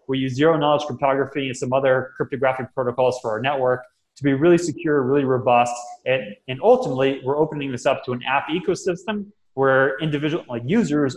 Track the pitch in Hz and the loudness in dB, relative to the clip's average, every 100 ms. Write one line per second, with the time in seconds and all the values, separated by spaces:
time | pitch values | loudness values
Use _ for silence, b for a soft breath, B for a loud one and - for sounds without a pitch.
0 | - 135 131 123 156 160 147 147 - 123 | -6 -4 -2 2 4 4 2 2 0 -2
1 | 139 139 135 147 135 - 127 131 135 127 | 0 0 -2 -4 -6 -6 -2 0 2 2
2 | 127 - 135 127 131 131 120 - 123 120 | -2 -6 -6 0 0 0 -6 -4 -4 0
3 | 127 127 117 110 131 143 127 123 - _ | 0 0 -4 -4 -2 0 0 0 -6 _
4 | _ - 139 135 170 170 170 131 160 147 | _ -4 0 4 4 4 2 -4 0 0
5 | 123 143 131 127 127 120 120 - - - | 2 2 2 0 4 4 2 -4 -12 -10
6 | 131 131 104 - - 131 196 247 202 131 | -4 -2 -4 -14 -12 0 4 4 2 0
7 | 135 135 131 147 156 151 139 123 143 131 | 0 0 -2 0 0 -2 -6 -2 0 0
8 | - 123 127 139 - 165 185 175 185 170 | -4 -6 -2 -2 -2 -2 -2 -2 -4 -4
9 | - 208 202 _ _ - 135 131 135 - | -6 -6 -8 _ _ 0 2 4 2 0
10 | 156 143 151 160 - 120 120 220 170 147 | -2 -2 -2 -2 -6 -8 0 0 2 0
11 | 139 | 0